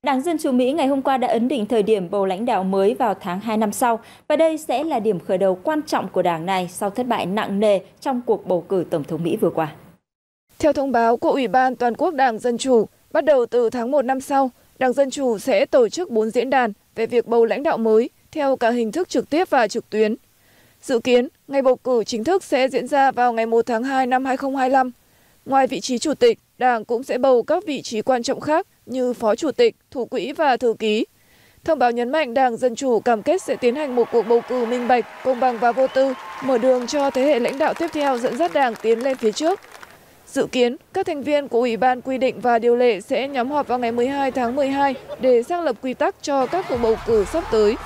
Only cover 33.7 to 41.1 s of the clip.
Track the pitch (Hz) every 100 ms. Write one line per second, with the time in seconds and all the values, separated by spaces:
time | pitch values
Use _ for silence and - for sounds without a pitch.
33.7 | 262 294 247 226 233 202 233 226 254 226
34.7 | 247 240 247 214 - - 247 254 233 240
35.7 | 233 262 262 269 254 - - 254 262 262
36.7 | 254 240 294 277 262 269 269 240 269 302
37.7 | - 330 311 285 254 247 240 339 320 262
38.7 | 214 220 226 269 262 220 202 311 392 -
39.7 | - - - _ - - 269 - 254 240
40.7 | 269 _ 370 381